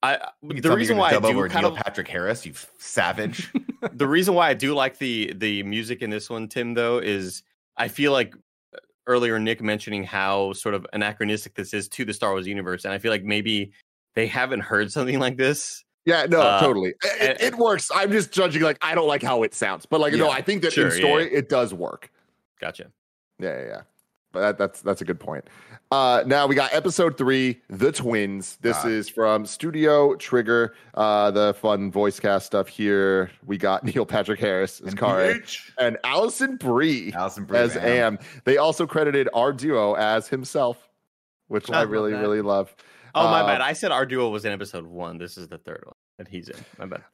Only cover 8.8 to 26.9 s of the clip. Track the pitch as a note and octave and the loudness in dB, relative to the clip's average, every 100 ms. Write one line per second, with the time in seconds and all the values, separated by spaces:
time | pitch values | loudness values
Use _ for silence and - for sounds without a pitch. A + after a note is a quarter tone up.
8.8 | _ _ - B2 A#2+ A2+ A2 A2+ G#2+ G#2+ | _ _ 0 2 2 0 0 -2 -2 -2
9.8 | G#2+ G#2 F#2 G2+ G2 G2 G2 G2 A2+ G2+ | -4 -8 -6 -2 0 0 0 -2 -4 -4
10.8 | E2+ G#2+ G#2 G#2+ G#2+ G#2+ - - F#2+ G#2 | -6 -4 -4 -4 -4 -4 -6 -12 -8 -8
11.8 | F#2 - A#2 G#2 A2 G2 F#2 G2+ F2+ F2+ | -8 -8 -8 -4 -2 -2 -4 -8 -6 -8
12.8 | G2 G2 A2 G#2+ G2 G#2 G#2 G#2+ G2+ _ | -6 -4 -2 -2 -2 -4 -2 -4 -4 _
13.8 | _ _ _ - A2+ C3+ B2+ B2+ G2+ G#2 | _ _ _ -4 -2 -2 -2 -4 -2 0
14.8 | G#2 - B2+ C3+ B2+ B2 C3 D3 - - | 0 -2 -2 0 -2 0 0 0 -6 -12
15.8 | _ _ - E3 D3+ E3 D3 G2+ F#2+ G#2+ | _ _ 2 2 4 4 6 6 4 4
16.8 | F#2 - - - C3 C3 A#3+ A#3+ A#3 F#3+ | -2 -2 -4 0 0 2 -2 2 2 2
17.8 | - F#3 G3+ G#3+ F#3 - F#3 D#3 D#3+ D3 | 0 0 2 2 0 0 0 2 2 2
18.8 | D#3+ E3 D#3 C#3+ B2 B2 A2 - G#2 F2+ | 0 2 2 0 0 0 0 0 -4 -4
19.8 | - D#3 D3+ D3+ D#3 C3+ C3+ G3 D#3+ D#3 | -2 2 2 4 2 2 0 0 0 2
20.8 | A2 E2+ - D3 E3 C#3+ C3+ C3+ A#2+ F2+ | 2 4 4 4 2 0 2 0 0 -2
21.8 | E2+ - - _ _ _ _ _ E2 - | -8 -8 -18 _ _ _ _ _ -12 -10
22.8 | - _ _ _ _ _ F#2 C2+ B1+ G#1 | -18 _ _ _ _ _ -8 -8 -10 -12
23.8 | - _ _ _ _ - G2+ G2+ G2+ - | -16 _ _ _ _ -2 0 0 -2 -2
24.8 | - F#2+ F2 F2+ - D2+ - - - - | -4 -4 -4 -6 -6 -10 -12 -20 -20 -20
25.8 | _ C3+ C3 B2 B2+ C#3 C#3+ C#3 C3+ D3+ | _ 2 4 4 4 4 4 4 2 2
26.8 | F#3 | 0